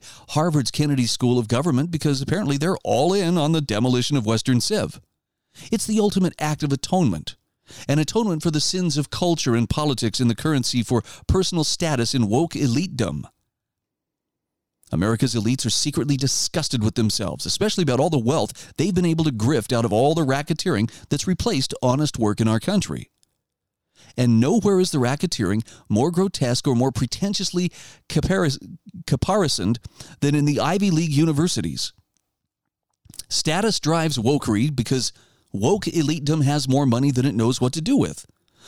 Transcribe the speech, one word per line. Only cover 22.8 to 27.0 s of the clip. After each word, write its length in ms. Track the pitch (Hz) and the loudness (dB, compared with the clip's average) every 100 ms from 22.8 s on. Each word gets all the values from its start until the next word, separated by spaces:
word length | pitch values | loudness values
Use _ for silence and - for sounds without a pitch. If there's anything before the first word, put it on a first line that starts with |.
| - 67 - _ _ _ _ _ _ _ _ _ - - | -2 -8 -10 _ _ _ _ _ _ _ _ _ -14 0
And 240 | 123 113 | 4 4
nowhere 400 | 123 226 196 190 | 4 4 4 2
is 120 | 185 | 2
the 80 | 151 | 2
racketeering 640 | 123 143 180 - 92 104 - - _ | 0 0 -2 -2 0 -2 -4 -14 _
more 220 | 104 143 | 2 2
grotesque 560 | 175 190 - 127 123 - | 2 0 0 0 0 0
or 80 | 120 | 2
more 160 | 131 | 2
pretentiously 800 | 127 | 0